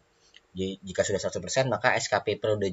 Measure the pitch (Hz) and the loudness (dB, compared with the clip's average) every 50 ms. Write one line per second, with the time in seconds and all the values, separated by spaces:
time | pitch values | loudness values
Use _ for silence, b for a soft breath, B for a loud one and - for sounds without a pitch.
0 | _ _ b b b b b b b _ - 90 92 95 98 - - 95 90 - | _ _ b b b b b b b _ -8 -6 -6 -6 -6 -8 -12 -4 -2 0
1 | 95 - 101 92 - 95 - 101 90 - - 131 135 127 110 95 - 123 98 - | 0 0 0 0 -2 -2 -4 -4 -6 -2 2 2 2 2 2 2 2 2 2 2
2 | - - 107 98 - 110 101 - - 107 104 101 98 95 | 0 0 0 0 0 0 -2 0 0 0 2 2 0 -2